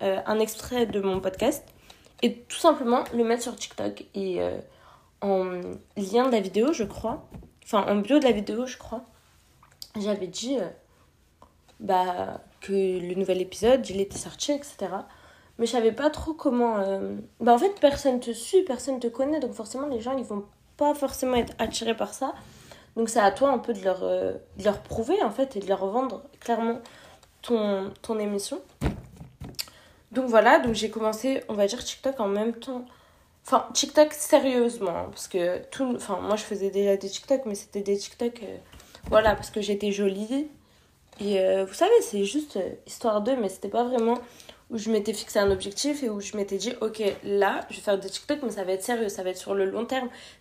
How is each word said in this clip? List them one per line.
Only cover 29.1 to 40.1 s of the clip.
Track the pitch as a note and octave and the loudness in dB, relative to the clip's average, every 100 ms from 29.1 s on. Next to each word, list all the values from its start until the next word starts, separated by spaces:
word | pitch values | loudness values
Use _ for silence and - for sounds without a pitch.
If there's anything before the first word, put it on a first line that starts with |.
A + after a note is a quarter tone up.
| - - - - - - - - _ _ | -20 -20 -16 -14 -12 -12 -14 -20 _ _
Donc | G#3 B3+ | -4 4
voilà, | A3+ G#3+ D#4 | 6 8 8
donc | B3 | 6
j'ai | G#3+ G#3+ | 0 -2
commencé, | A3 A3 G#3+ C4 C4+ - | -2 -4 -2 -2 -2 -2
on | |
va | G#3 G3+ | 0 0
dire, | A#3+ | 0
TikTok | - - C4 C4 | -8 -6 -4 -2
en | G3+ | -2
même | G3+ A3+ | 0 -2
temps. | A#3 C4+ B3 B3 - _ _ _ _ | -4 -8 -10 -12 -18 _ _ _ _
Enfin, | - B3+ - | 0 2 2
TikTok | - - - D4+ | -2 2 6 6
sérieusement, | - - D4 C4+ B3 A#3+ A#3 F#3+ | 4 4 4 6 4 2 0 -2
hein, | E3+ F3+ | -2 -6
parce | - - | -10 -6
que | F#3+ F3 F3+ - | -2 -2 -2 -6
tout, | - C4 | -4 -2
enfin, | A#3+ - F#3 | -2 -4 -4
moi | F#3 G#3 | -2 -2
je | |
faisais | - G3+ G3 | -2 -4 -2
déjà | F#3+ G3+ G3 | 0 2 2
des | G3 | 0
TikTok, | - - C4 A3+ | -10 0 0 0
mais | |
c'était | G3 - G#3 | -6 -8 -6
des | G3 G3+ | -2 -2
TikTok, | - - A#3+ A#3 | -2 -6 -6 -4
euh, | G3 F#3 - - - - - | -10 -14 -18 -20 -20 -18 2
voilà, | G#3+ G#3+ G3+ | 6 6 2
parce | - | -2
que | - | -6
j'étais | G3+ G3+ G#3 | -2 -2 0
jolie. | G3 G3+ | 0 0